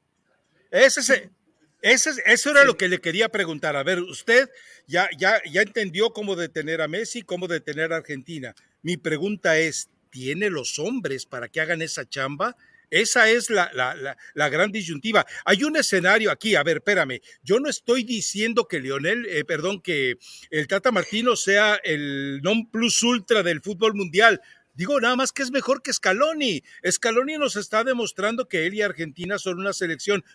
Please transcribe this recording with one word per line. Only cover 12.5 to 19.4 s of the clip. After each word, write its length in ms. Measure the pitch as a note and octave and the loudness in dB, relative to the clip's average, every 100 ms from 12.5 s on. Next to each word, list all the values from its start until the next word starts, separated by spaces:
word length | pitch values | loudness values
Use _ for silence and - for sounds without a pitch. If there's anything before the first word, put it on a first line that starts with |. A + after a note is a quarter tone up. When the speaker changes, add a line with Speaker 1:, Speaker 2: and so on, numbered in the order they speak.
| - _ _ - | -6 _ _ -2
Speaker 1:
Esa 400 | D#3+ A3 B3 A3 | 0 2 4 6
es 220 | A#3+ A3 | 4 2
la, 180 | G#3 E3+ | 0 0
la, 200 | B2+ B2+ | 0 -4
la, 240 | D#3 C3+ B2+ - | -4 -10 -12 -10
la 160 | D3 D3 | -2 0
gran 220 | D3+ G#3 | 2 0
disyuntiva. 560 | G#3+ E3 D3+ A3 G#3+ - - | 0 -6 -6 0 2 0 -4
Hay 200 | - G3 | 0 2
un 120 | D4+ D#4 | 2 0
escenario 560 | - F#3+ F3+ A3 G#3 | 2 2 4 4 2
aquí, 240 | D3 A3 F3 | 0 2 2
a 80 | |
ver, 140 | D3 D#3 | 2 0
espérame, 420 | - G3 C#3+ A#2+ - - | 2 0 0 -4 -12 -8
yo 160 | - A3 | 2 2
no 100 | C#4+ | 2
estoy 340 | - - B3+ | -4 0 0
diciendo 640 | A#3 A3+ - G3 A3+ A3+ - | 0 -4 -4 -2 0 0 0
que 120 | D#3+ | -4
Lionel, 480 | C3 C#3 D#3+ A#3 A3+ | -4 -2 -2 -2 -2
eh, 180 | D#3+ | -4